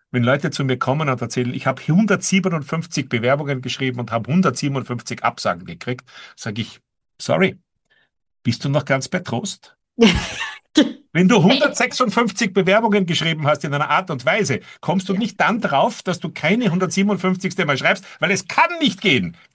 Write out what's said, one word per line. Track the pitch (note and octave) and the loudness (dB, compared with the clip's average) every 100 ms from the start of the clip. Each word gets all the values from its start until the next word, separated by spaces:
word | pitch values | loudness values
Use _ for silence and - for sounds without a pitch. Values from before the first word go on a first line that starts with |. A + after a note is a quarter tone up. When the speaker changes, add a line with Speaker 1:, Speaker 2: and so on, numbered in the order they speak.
| _ | _
Speaker 1:
wenn | B2+ | 0
Leute | A#2+ C#3 D3+ | 2 2 0
zu | - | -2
mir | C3+ B2+ | -2 0
kommen | - C#3+ D3+ | 0 0 0
und | B2 | -2
erzählen, | A#2+ - A#2+ | -4 -4 -4
„Ich | B2+ C3+ | -2 -2
hab | B2+ | -2
hundertsiebenundfünfzig | - E3 G#3+ F#3+ - F#3+ F#3 E3 C#3 E3 E3 - B2+ | 2 4 4 2 2 0 2 -2 -4 -6 -6 -6 -4
Bewerbungen | A#2 A#2 C#3+ C#3+ C3 | -2 2 0 0 -4
geschrieben | B2+ - C3 B2 | -6 -4 -4 -4
und | A#2+ | -4
hab | A#2+ G#2+ | -4 0
hundertsiebenundfünfzig | E3+ F3 B2 C#3+ C3+ - A#2+ - A2+ | 2 2 0 -2 -4 -4 -8 -8 -4
Absagen | A#2 - G#2+ F2 | -4 -2 -4 -4
gekriegt“, | F2+ E2+ - B2+ - - - - | -6 -10 -8 -8 -10 -20 -20 -12
sag | A2+ G#2 | -8 -6
ich, | - - _ _ _ - | -8 -10 _ _ _ -10
„Sorry, | - D#3 F#3+ - _ _ _ _ _ _ _ _ | -2 2 2 -2 _ _ _ _ _ _ _ _
bist | - A#2 | -4 -2
du | C#3+ | 0
noch | C#3+ | 0
ganz | - C3+ - | 2 0 0
bei | F3+ | -6
Trost?“ | F3+ A#2 - - - _ _ - | -4 -6 -6 -10 -16 _ _ 4
Speaker 2:
<laughs> | A3 F3 - - - - _ - - - _ | 4 4 -2 -8 -10 -12 _ 2 2 0 _
Speaker 1:
Wenn | D#3 F#3 | 2 6
du | A3+ | 6
hundertsechsundfünfzig | F3 C4 C#4+ - B3 - A#3+ A#3 A#3+ - G#3 | 6 4 2 0 -2 0 0 2 0 0 -2
Bewerbungen | G3 F3 G#3 A3+ G3+ E3+ | 2 4 4 4 2 2
geschrieben | D#3 E3 D#3 C#3+ | 0 -2 -2 0
hast | D3+ | 0
in | D#3 | 0
einer | C#3+ D3 | -2 0
Art | D3+ F#3+ | 0 0
und | C#3 B2+ | -4 0
Weise, | G#3 G3 A2+ - - | 0 0 -2 -6 -10
kommst | - F#3 - | -2 -2 0
du | |
Speaker 2:
Ja. | F#3+ | -2
Speaker 1:
nicht | A#3+ - | -2 0
dann | D#3+ A#3 | 0 0
drauf, | F3+ C#3 A3 - | 0 2 0 -2
dass | - E3+ | -6 -6
du | E3 | -6
keine | - D#3 A3 A3+ | -4 0 2 2
hundertsiebenundfünfzigste | F3 F#3 F#3+ G3+ G3+ F#3 F#3 F#3 - | 0 0 0 0 2 0 -2 -4 -2
Mal | D#3+ C3+ | 0 0
schreibst, | D3+ G3+ - - | 0 -2 -4 -4
weil | D#3+ | -2
es | F#3+ - | -2 -2
kann | - E4 E4+ | 2 2 2
nicht | C#4+ F#3 | -2 0
gehen, | G3 B2+ F2 - _ | 2 2 0 -8 _